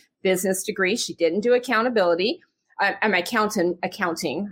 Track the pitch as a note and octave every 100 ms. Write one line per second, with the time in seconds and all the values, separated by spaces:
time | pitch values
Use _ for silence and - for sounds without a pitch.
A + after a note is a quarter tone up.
0 | _ _ F#3+ F#3 F#3+ F#3+ - G3 F#3 -
1 | - - E3 F#3+ A#3 B3 B3 A3 B3 A3+
2 | F3 E3+ G#3 F4 _ _ _ - G3 -
3 | G#3 F3+ F3 A3+ G#3 G#3 F3 F3 F3+ -
4 | F3+ E3+ D#3+ D3+ G3+